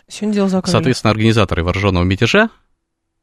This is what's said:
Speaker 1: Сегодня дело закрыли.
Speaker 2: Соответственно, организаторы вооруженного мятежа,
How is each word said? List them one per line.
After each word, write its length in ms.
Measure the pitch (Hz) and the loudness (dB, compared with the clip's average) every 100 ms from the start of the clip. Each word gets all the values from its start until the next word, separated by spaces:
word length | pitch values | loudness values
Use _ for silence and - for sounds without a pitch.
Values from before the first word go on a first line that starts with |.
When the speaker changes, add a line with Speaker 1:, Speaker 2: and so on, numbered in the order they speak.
| _ | _
Speaker 1:
Сегодня 260 | - 208 | -8 -4
дело 140 | 208 196 | -2 0
закрыли. 240 | 185 185 | -2 0
Speaker 2:
Соответственно, 400 | 175 147 120 110 | 0 0 0 0
организаторы 500 | 107 110 113 98 85 | 2 2 2 0 0
вооруженного 400 | 85 92 101 92 | -2 -2 0 0
мятежа, 460 | 90 95 117 202 220 - _ _ _ _ _ _ | 0 0 2 2 0 -4 _ _ _ _ _ _